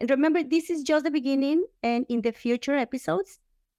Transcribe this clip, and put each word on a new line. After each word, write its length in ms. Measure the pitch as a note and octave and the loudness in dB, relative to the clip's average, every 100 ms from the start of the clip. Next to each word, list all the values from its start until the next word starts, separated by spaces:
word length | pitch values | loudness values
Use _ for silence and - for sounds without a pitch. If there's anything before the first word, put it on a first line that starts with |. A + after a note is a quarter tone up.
| A#3+ | 0
remember, 360 | C4+ D#4 E4+ | 2 4 2
this 260 | C4+ D#4+ D#4+ | 2 -2 0
is 140 | E4 | -4
just 200 | C#4 D4+ | 0 0
the 60 | D4+ | 2
beginning. 540 | D4 C4 C4+ C#4 D#4+ G#4 - | -2 0 0 2 0 -2 -4
And 240 | A#3 A#3 B3+ | -2 0 0
in 140 | A#3 | -2
the 80 | A3+ | -2
future 460 | A3 A#3 A#3+ - C#4+ | -2 -2 -2 0 0
episodes, 640 | B3 C4 - F#4 G4 - _ _ _ | -2 -4 -2 -2 -4 -12 _ _ _